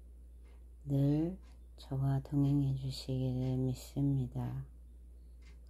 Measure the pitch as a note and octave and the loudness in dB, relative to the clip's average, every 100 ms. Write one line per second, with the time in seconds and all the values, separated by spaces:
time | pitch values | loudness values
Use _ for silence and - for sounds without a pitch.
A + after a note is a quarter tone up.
0 | - - - - - - - - C#3 C#3 | -18 -18 -18 -18 -20 -18 -18 -12 0 4
1 | C#3 D3+ E3 F#3 - - - - - C3+ | 6 4 2 -2 -10 -18 -20 -18 -6 0
2 | C3+ C#3 C#3 C#3+ C#3 C#3+ C#3 C3+ C3+ B2+ | 2 2 2 4 6 6 4 2 -2 -6
3 | - C3 C3 B2+ C3 B2+ C3 B2+ - - | -2 0 0 2 2 2 2 0 -4 0
4 | C#3+ C3+ A#2+ B2 B2 C3+ C3+ - - - | 2 4 0 -2 -4 -4 -8 -14 -20 -18
5 | - - - - - - | -18 -18 -18 -20 -18 -20